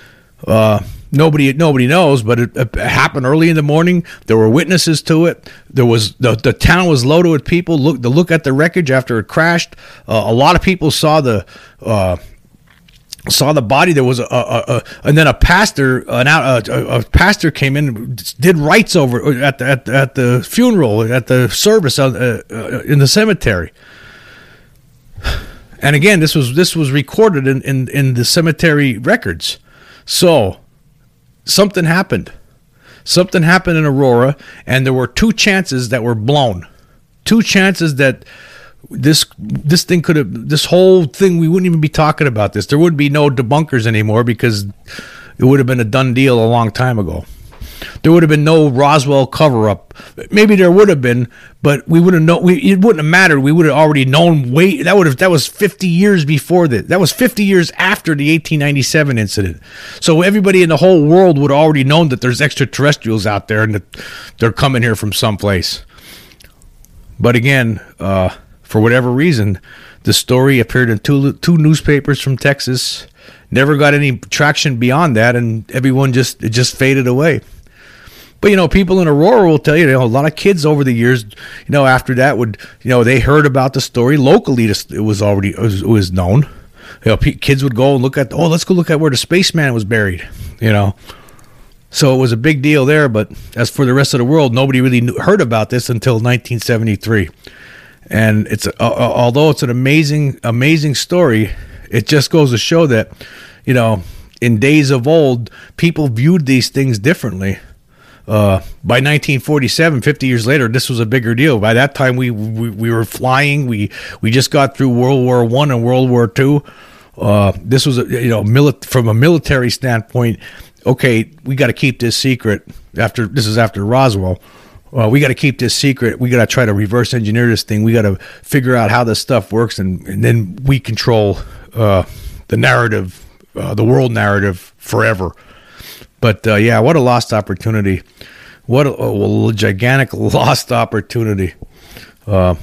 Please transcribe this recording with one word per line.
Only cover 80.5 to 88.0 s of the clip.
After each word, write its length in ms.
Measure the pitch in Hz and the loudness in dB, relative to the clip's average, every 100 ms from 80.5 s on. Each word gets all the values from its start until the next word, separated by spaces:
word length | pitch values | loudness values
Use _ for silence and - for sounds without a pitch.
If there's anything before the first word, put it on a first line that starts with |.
| 180 151 | 0 0
over 180 | 147 | 0
the 80 | 135 | 0
years, 320 | 117 120 127 | 0 2 0
you 460 | 104 - - - - | -4 -18 -20 -16 -4
know, 160 | 143 135 | 0 2
after 280 | 127 - 123 | 2 0 0
that 220 | 139 117 | 0 0
would, 200 | 117 101 - - | -4 -6 -14 -10
you 80 | 117 | 0
know, 140 | 123 | 2
they 160 | 113 131 | 4 2
heard 260 | 110 151 143 | 4 4 4
about 280 | 131 131 | 2 0
the 80 | 135 | -2
story 360 | - 123 120 147 | -4 -2 0 2
locally. 500 | 131 190 196 123 113 | 4 2 2 0 0
This, 180 | 98 - | -2 -6
it 80 | 78 | -6
was 220 | 107 101 | -4 0
already, 300 | 104 98 98 | 0 0 -2
it 80 | - | -2
was, 220 | 113 95 | -2 -2
it 60 | 104 | 0
was 240 | 113 90 | 0 0
known. 380 | 90 90 117 143 - - - - - | -2 0 0 0 -6 -20 -20 -20 -6
You 80 | - | -2
know, 60 | 104 | 0
pe-, 180 | 127 123 | 0 -2
kids 280 | - 135 | -2 -2
would 120 | 139 113 | -2 0
go 200 | 135 | 0
and 80 | 139 | 2